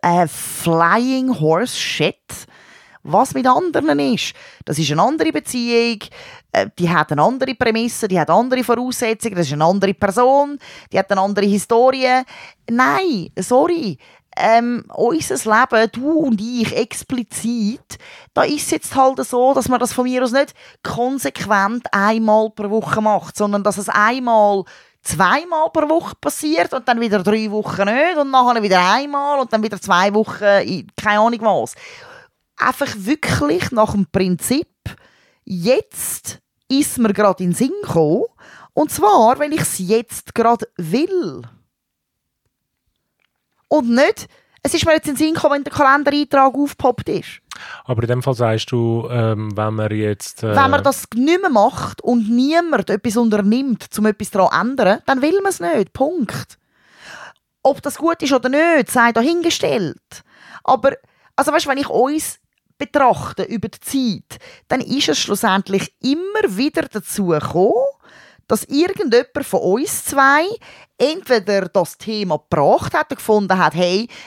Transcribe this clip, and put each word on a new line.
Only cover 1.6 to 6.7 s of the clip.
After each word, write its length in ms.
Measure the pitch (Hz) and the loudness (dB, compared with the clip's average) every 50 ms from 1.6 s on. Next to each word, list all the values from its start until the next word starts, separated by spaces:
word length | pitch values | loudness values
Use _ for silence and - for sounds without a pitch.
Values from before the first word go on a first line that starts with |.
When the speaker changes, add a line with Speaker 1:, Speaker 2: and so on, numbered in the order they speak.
| 240 247 - | 0 -2 -4
Speaker 1:
shit, 720 | - - - - - 151 175 - _ _ - - - - - _ - _ - - - _ _ - _ - 147 | -6 -6 -6 -2 0 0 -2 -2 _ _ -18 -18 -18 -18 -20 _ -20 _ -20 -20 -20 _ _ -20 _ -6 0
Was 240 | 156 202 262 - - | 0 2 2 0 -2
mit 140 | 269 240 | 0 2
anderen 520 | 254 254 302 370 349 - - 277 320 294 294 | 2 2 2 0 -2 -2 0 0 0 0 0
ist, 340 | 285 269 233 - - - - - - - - - - | 0 0 0 -2 -4 -6 -10 -14 -20 -20 -20 -14 -10
das 120 | - 147 | -6 -4
ist 140 | 143 160 131 | -2 -2 0
eine 100 | 147 156 | 0 2
andere 300 | 190 247 311 320 311 320 | 2 2 0 0 -2 -2
Beziehung, 680 | 311 302 302 - - 247 240 240 233 233 233 233 226 208 - - - - - - - - _ _ | -2 -4 -4 -6 -6 -4 -2 0 2 2 2 0 -2 -6 -10 -16 -20 -20 -20 -20 -20 -20 _ _
äh, 180 | - - 202 208 | -2 -2 -2 -2